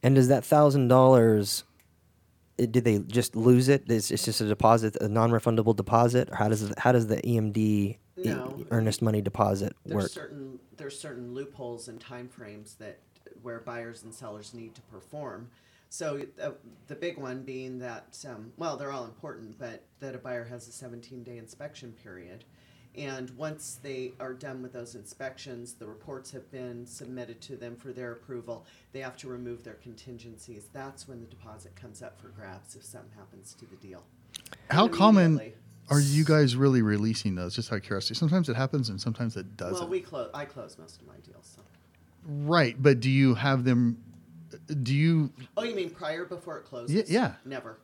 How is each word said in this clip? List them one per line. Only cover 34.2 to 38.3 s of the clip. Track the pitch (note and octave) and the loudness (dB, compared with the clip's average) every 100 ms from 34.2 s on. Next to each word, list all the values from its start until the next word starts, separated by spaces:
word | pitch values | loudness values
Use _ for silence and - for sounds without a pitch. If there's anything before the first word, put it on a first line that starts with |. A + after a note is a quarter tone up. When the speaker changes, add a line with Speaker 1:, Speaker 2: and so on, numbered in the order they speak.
| _ - - - - | _ -20 -18 -20 -2
Speaker 3:
How | D3+ A3+ | 4 4
Speaker 2:
And | |
Speaker 3:
common | - G3+ G#3 E3+ D3+ | 6 8 8 6 4
Speaker 2:
immediately. | - - - - - | -2 -20 -20 -20 0
Speaker 3:
are | C#3+ | 2
you | C#3+ D3 | 4 2
guys | D3+ D#3 C#3+ A#2+ | 4 6 6 4
really | C#3 B2+ | 4 6
releasing | A2 G#2 G#2+ A2 G#2 F2+ | 4 2 0 0 -2 -4
those? | F2+ | -4
Just | G2+ A2+ | -8 -6
out | G#2 | -6
of | |
curiosity. | - G2 - | -4 -6 -4
Sometimes | - D#3+ | 0 2